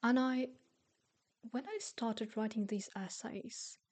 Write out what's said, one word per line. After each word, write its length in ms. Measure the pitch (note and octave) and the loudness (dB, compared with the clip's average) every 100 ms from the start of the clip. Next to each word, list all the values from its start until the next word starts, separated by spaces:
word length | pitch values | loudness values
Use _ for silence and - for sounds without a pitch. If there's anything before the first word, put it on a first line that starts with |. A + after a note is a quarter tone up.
And 160 | A#3 B3+ | 6 6
I, 280 | B3+ B3+ B3+ - _ _ _ _ _ _ _ _ A3+ | 6 2 0 -4 _ _ _ _ _ _ _ _ -4
when 140 | B3 C#4 | -4 -2
I 100 | G#4+ | -6
started 580 | - - A#3 A3 A3 A3 | -6 -2 0 0 -2 0
writing 300 | G#3+ A3 G3+ | 0 0 0
these 220 | G#3 - - | 0 -4 -6
essays 800 | F#3+ - - G3+ - - - - _ | -8 -6 -8 -8 -8 -10 -12 -14 _